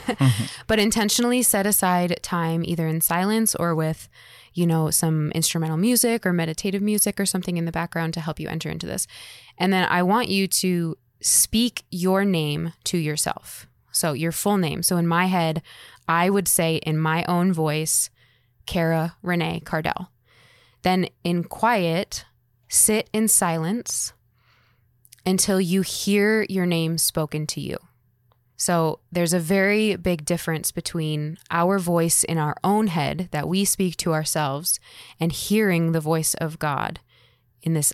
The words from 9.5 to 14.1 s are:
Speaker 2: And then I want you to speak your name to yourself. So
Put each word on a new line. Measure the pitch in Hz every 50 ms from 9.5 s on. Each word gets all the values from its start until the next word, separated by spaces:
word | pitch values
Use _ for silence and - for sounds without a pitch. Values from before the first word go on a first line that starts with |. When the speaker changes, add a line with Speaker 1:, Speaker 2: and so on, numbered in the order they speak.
| - -
Speaker 2:
And | 180 190 190
then | 185 180 -
I | - 180
want | 180 180 202 233 254 -
you | 190 190 196 185
to | - - - 185 180 175 170 165 156 - _ _ _ _
speak | - - - - - - - 220 240 240 - - - _
your | - 180 175 185 185 190 196
name | 202 185 165 156 147 147 156 165 165 - _ -
to | - - 175
yourself. | 160 151 147 151 - - - - - - - - - - _ _ _ _
So | - - - 170